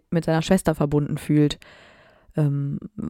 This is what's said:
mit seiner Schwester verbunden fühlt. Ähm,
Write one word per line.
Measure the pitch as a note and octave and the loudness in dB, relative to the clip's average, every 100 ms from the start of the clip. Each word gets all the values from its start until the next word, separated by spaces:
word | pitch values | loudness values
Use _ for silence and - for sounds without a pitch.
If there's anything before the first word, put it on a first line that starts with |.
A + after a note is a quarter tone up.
| - | -4
mit | E3+ D#3+ | -2 0
seiner | D#3+ | 0
Schwester | - F#3+ - D#3 | 2 2 2 0
verbunden | D3 D3 D3 D3+ | 0 0 0 -4
fühlt. | - D3+ D3 - - - - - _ _ _ - | 0 4 2 0 -14 -20 -20 -20 _ _ _ -2
Ähm, | D3 C#3+ C#3 C#3+ - - | 0 0 -4 -6 -10 -12